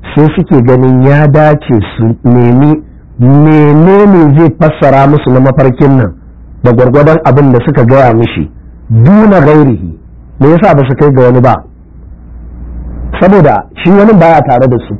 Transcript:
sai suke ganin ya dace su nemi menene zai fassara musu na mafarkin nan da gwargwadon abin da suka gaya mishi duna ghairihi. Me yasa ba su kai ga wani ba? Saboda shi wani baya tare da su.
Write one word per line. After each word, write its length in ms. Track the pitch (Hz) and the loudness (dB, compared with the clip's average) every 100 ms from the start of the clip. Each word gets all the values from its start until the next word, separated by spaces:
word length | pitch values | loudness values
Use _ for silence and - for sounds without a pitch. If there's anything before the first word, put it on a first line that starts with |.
| - - | -6 -2
sai 100 | 151 | -2
suke 240 | - 160 147 | -2 -2 -2
ganin 400 | 120 127 131 127 | 0 0 0 0
ya 240 | 131 143 151 | 0 0 0
dace 500 | 147 151 147 - 117 - - | 2 0 -2 -2 -4 -4 -4
su 180 | 113 113 | -4 -2
nemi 520 | 127 123 120 123 147 151 - - - - | 0 0 2 2 0 -2 -6 -20 -20 -2
menene 1160 | 123 143 151 156 151 147 170 196 202 185 151 139 | 2 2 2 2 2 2 2 2 2 2 2 2
zai 120 | 165 - | 0 0
fassara 500 | 156 - 143 135 139 | -4 0 0 2 2
musu 220 | 147 - | 0 0
na 80 | 127 | 0
mafarkin 540 | 135 135 135 127 143 135 | 0 0 -2 0 0 0
nan 160 | 104 - - - - - | -2 -8 -20 -20 -20 -6
da 80 | 123 | -2
gwargwadon 460 | 113 127 135 147 165 147 | 0 0 2 0 0 0
abin 260 | 131 143 | 0 2
da 80 | 123 156 | 0 -2
suka 180 | 135 120 | -2 0
gaya 280 | 135 127 | 2 2
mishi 360 | 113 113 - 73 - - - - | 0 -4 -6 -10 -12 -20 -20 -4
duna 500 | - 127 202 214 190 | 0 2 2 2 2
ghairihi. 480 | 143 151 139 101 87 82 - - - - | 2 2 0 -2 -8 -16 -20 -20 -20 -4
Me 80 | 139 | 0
yasa 240 | 170 202 147 | 2 0 0
ba 80 | 131 | -2
su 80 | 123 | 0
kai 160 | 147 | 0
ga 100 | 131 | 2
wani 180 | 123 127 | 2 2
ba? 120 | 120 98 - - - - - - - - - - - - - - - - | 0 -2 -8 -20 -20 -20 -20 -20 -20 -20 -20 -18 -16 -16 -14 -12 -10 -2
Saboda 360 | 180 202 147 107 - | 0 2 2 -2 -8
shi 160 | - 175 | -8 0
wani 240 | 196 208 | 2 2
baya 260 | 208 165 160 | 2 2 0
tare 260 | 135 123 127 | 0 -2 0
da 100 | 120 | -2
su. 160 | - | -6